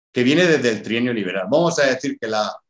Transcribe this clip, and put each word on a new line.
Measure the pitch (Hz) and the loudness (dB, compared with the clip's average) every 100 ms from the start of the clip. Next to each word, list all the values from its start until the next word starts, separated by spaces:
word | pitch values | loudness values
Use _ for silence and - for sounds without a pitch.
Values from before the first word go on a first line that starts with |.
| _ | _
que | - | 0
viene | 123 156 180 | 2 4 4
desde | 151 120 | 2 2
el | 104 | -2
trienio | 104 113 123 | -2 -2 -2
liberal. | 117 92 95 92 | -2 -4 -4 0
Vamos | 143 175 165 | 2 2 2
a | 139 | 0
decir | 127 135 - | 0 -4 -6
que | 113 | -4
la | 110 101 - _ | -4 -4 -6 _